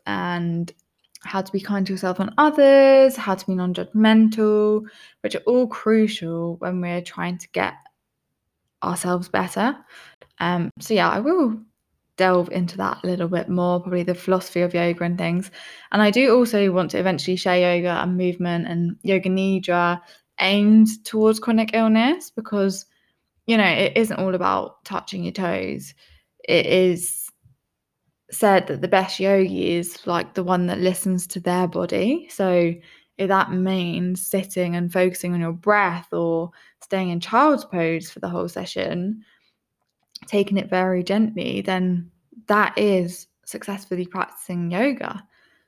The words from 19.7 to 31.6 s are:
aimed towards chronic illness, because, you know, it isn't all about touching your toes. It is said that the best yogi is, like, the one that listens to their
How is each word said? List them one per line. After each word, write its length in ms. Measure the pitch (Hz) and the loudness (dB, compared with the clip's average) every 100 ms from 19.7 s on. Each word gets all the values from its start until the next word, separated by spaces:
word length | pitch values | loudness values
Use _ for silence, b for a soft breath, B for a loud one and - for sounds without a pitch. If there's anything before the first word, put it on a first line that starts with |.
| 175 175 175 B B _ - | 0 2 -2 B B _ -2
aimed 480 | 190 202 208 220 220 - | 0 4 6 8 6 2
towards 380 | - 220 220 220 | -6 2 2 2
chronic 300 | 240 220 220 | 0 0 0
illness, 580 | 226 220 220 247 359 - | 0 2 4 2 0 -6
because, 540 | - 220 208 196 - - _ _ _ _ _ - | -12 -4 -2 0 -2 -12 _ _ _ _ _ 0
you 100 | 226 | 2
know, 100 | 190 | 4
it 300 | 135 196 214 | 2 2 0
isn't 200 | 220 - | 0 -2
all 160 | 190 | -2
about 520 | 185 180 95 - - - | 0 0 0 -2 -10 -10
touching 400 | 190 - 190 175 | -10 -8 -8 -8
your 80 | |
toes. 600 | 196 175 95 95 - - b b b b _ - | -4 -4 -4 -6 -8 -12 b b b b _ 0
It 180 | 170 - | 0 2
is 640 | 185 185 175 - - - - _ _ _ _ _ _ _ _ _ | 2 2 0 -4 -8 -12 -18 _ _ _ _ _ _ _ _ _
said 360 | - 208 190 185 | 0 4 4 2
that 140 | 139 | -4
the 60 | 175 | 0
best 320 | 190 190 - | 0 0 -2
yogi 560 | 190 196 190 190 175 170 | 2 2 2 0 -2 -2
is, 320 | 170 - - | -4 -8 -4
like, 280 | 175 - 190 | -4 -4 -4
the 80 | |
one 240 | 180 180 175 | 0 0 0
that 120 | - | 0
listens 480 | 185 185 190 180 - | 0 0 -2 -4 -4
to 140 | 180 | -6
their 260 | 175 180 | -2 0